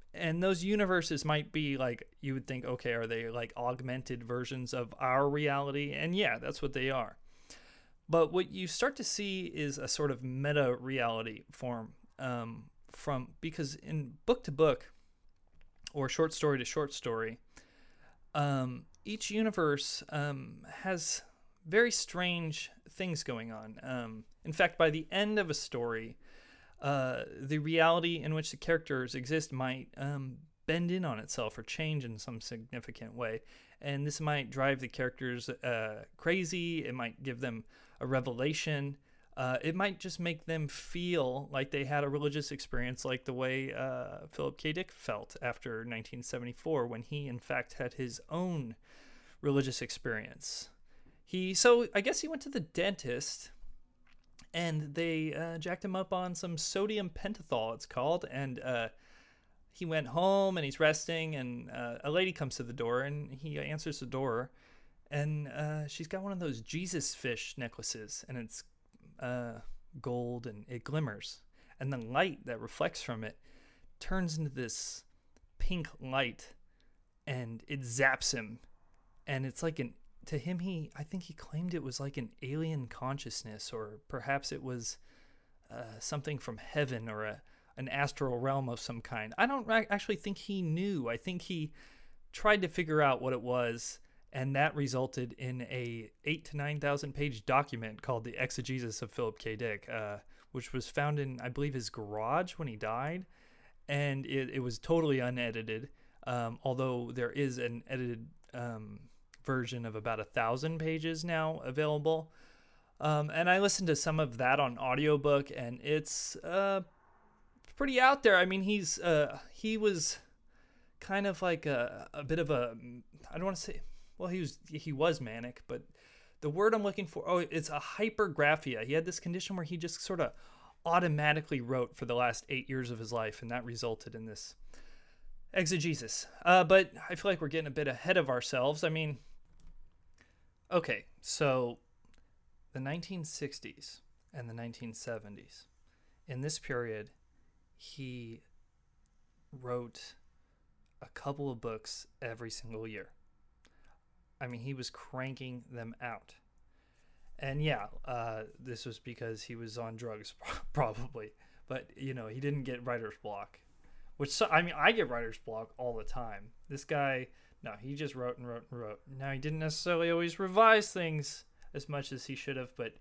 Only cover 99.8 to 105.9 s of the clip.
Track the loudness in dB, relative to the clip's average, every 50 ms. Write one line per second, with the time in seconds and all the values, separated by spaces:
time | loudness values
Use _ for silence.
99.8 | -6 -6 -6 -6 -4 -6 -6 -8 -12 -16 -20 -20 -16 -12 -10 -10 -8 -6 -6 -6
100.8 | -6 -4 -2 0 0 0 0 0 -2 -4 -4 -6 -6 -6 -2 -2 -2 -2 -2 -4
101.8 | -6 -6 -8 -8 -6 -6 -4 -2 0 2 2 2 0 0 -4 -6 -6 -6 -6 -4
102.8 | -4 -2 -2 -2 -2 -2 -4 -6 -8 -12 -18 -20 -20 -20 -20 -20 -20 -20 -20 -12
103.8 | -6 -2 0 0 2 2 0 -2 -2 -2 -2 -2 -2 -2 -2 -2 -2 -2 -4 -2
104.8 | 2 4 4 6 6 6 4 4 2 2 0 0 0 0 0 -2 -4 -4 -4 -4
105.8 | -6 -10